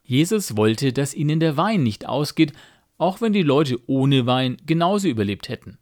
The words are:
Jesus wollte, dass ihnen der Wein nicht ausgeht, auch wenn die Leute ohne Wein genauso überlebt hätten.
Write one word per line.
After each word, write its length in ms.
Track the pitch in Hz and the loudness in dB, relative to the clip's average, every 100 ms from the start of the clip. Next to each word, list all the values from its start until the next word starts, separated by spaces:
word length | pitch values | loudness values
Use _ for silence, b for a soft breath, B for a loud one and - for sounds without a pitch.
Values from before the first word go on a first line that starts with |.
Jesus 540 | - 127 170 214 - 104 | 0 0 2 0 -2 0
wollte, 380 | 110 110 135 | 0 2 -2
dass 200 | 127 139 | -2 -4
ihnen 280 | - 147 160 | -2 -2 0
der 160 | 160 143 | 0 0
Wein 260 | 196 214 | 0 0
nicht 240 | 123 101 - | 0 -2 -6
ausgeht, 460 | 123 147 - 151 B B B B _ | -4 -4 0 0 B B B B _
auch 220 | 170 185 | -2 0
wenn 140 | 233 | 0
die 100 | 202 | 2
Leute 360 | 151 135 151 120 - | 4 2 2 -2 -2
ohne 380 | 135 135 135 123 | 0 2 2 2
Wein 300 | 127 131 123 - | 0 -2 -6 -4
genauso 440 | 160 170 208 196 | 0 2 0 0
überlebt 400 | 110 101 101 - | 0 -2 -4 -8
hätten. 280 | 117 - - | -12 -14 -20